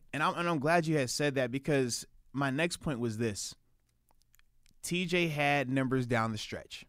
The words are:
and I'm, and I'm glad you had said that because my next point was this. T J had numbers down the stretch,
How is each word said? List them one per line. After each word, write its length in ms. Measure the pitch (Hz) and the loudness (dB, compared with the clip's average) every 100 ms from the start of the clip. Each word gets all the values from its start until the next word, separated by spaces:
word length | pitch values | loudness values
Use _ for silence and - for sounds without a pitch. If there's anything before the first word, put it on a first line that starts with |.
| - | -10
and 100 | 135 | -2
I'm, 120 | 165 165 | -2 0
and 120 | 175 | 0
I'm 100 | 165 | 2
glad 280 | 143 175 160 | 4 4 4
you 100 | 156 | 2
had 140 | 123 | 0
said 240 | - 147 135 | 0 0 2
that 140 | 127 | -2
because 540 | 127 147 143 123 110 - - - | -2 0 2 2 -2 -8 -18 -10
my 180 | 131 143 | -2 0
next 280 | 131 170 - | 0 -2 -2
point 200 | 170 123 | -4 -2
was 180 | 120 110 | -2 -2
this. 360 | 117 101 - - _ _ _ _ _ _ _ _ _ _ - _ | -2 -2 -8 -12 _ _ _ _ _ _ _ _ _ _ -20 _
T 220 | - 175 180 | -4 -2 0
J 220 | 180 165 | 2 2
had 400 | 147 147 143 127 | 2 2 2 2
numbers 380 | 135 131 131 123 | 0 2 0 2
down 260 | 120 113 | 0 0
the 60 | 107 | -2
stretch, 460 | - 87 - - | -6 -10 -12 -16